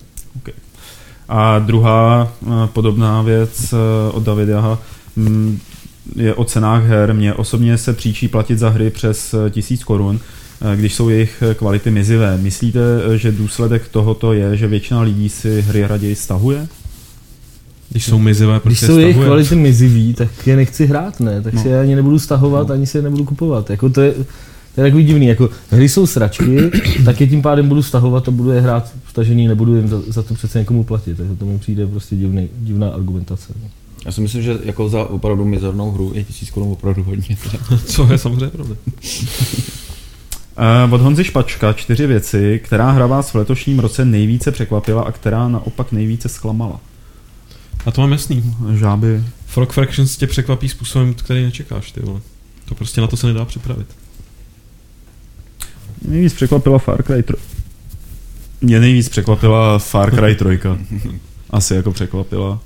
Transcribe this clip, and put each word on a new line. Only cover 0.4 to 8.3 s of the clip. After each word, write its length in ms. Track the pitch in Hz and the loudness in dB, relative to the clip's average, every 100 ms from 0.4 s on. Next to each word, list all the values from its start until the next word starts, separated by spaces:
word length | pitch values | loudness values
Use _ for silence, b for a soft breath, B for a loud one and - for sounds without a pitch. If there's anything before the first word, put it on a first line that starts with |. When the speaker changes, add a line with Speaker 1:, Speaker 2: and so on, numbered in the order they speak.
| - - - B B B B B - | -16 -18 -20 B B B B B -4
Speaker 1:
A 300 | 110 110 107 | 0 4 4
druhá, 760 | 107 113 113 113 113 120 117 - - | 2 4 4 4 4 4 2 -4 -4
eh, 0 | 113 110 | -2 0
podobná 480 | 113 110 104 113 110 | 0 0 2 2 2
věc, 520 | 110 113 113 - - | 2 2 0 -4 -4
eh, 380 | 117 110 110 107 | 0 0 0 -2
od 120 | 110 | -2
Davida 300 | 107 104 104 104 | -2 0 0 0
Jaha, 240 | 110 113 B B B - | 0 -2 B B B -2
mm, 440 | 107 110 110 104 B B B - - - | 0 2 0 -4 B B B -20 -12 -2
je 180 | 113 | -2
o 100 | - | 0
cenách 400 | 113 117 107 113 | -2 0 2 2
her. 300 | 113 107 104 | 4 4 2
Mně 200 | 107 104 | 2 0
osobně 440 | - 107 117 117 117 | 0 -2 0 2 2
se 160 | - | 0
příčí 340 | 113 117 104 | -4 -4 -4
platit 320 | 120 | -2